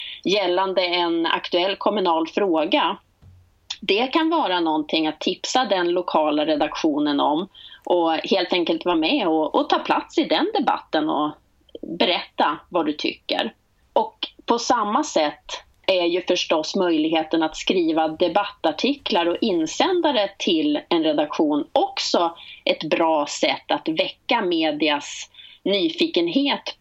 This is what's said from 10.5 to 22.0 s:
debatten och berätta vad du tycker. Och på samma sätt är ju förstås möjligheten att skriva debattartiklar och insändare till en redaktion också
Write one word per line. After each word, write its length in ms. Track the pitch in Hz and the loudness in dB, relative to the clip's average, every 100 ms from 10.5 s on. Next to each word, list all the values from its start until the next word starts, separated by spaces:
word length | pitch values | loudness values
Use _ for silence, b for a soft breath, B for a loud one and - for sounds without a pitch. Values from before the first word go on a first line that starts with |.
debatten 560 | 427 247 - - 156 156 | 0 0 -2 -2 -4 -2
och 220 | - 151 - _ _ _ - - 170 | -2 -2 -6 _ _ _ -16 -10 -2
berätta 580 | 185 175 - - 156 160 - | 0 0 -4 -2 0 0 -4
vad 160 | 175 151 | -2 -2
du 80 | |
tycker. 600 | 151 - - - - - - _ _ _ | -2 -6 -6 -4 -2 -2 -8 _ _ _
Och 220 | - 214 - - _ - | -2 -2 -6 -14 _ -2
på 140 | 233 | -2
samma 440 | - 247 208 247 | 2 0 2 0
sätt 580 | 302 170 151 - - - - _ - | 0 0 0 -4 -14 -16 -16 _ 0
är 180 | 185 170 | 2 2
ju 160 | 180 | 0
förstås 540 | - 180 - 160 - 202 | 0 -2 0 -2 0 0
möjligheten 680 | 180 160 156 160 156 160 | 2 2 2 0 0 0
att 140 | 160 - | -2 -4
skriva 500 | - 185 165 160 160 | -2 0 2 2 0
debattartiklar 1160 | 160 175 202 196 - 214 202 240 285 - 196 170 | 0 0 2 -2 -2 -2 0 -2 -2 -2 0 0
och 120 | - | 0
insändare 880 | 226 170 311 - 320 359 320 247 196 - | 0 0 -2 0 0 2 2 0 -2 -2
till 400 | - - 294 294 - | 0 2 2 -2 0
en 140 | 165 | 0
redaktion 640 | 156 - 151 - 302 294 - | 2 0 -2 0 0 0 0
också 640 | 277 392 - | 0 0 -2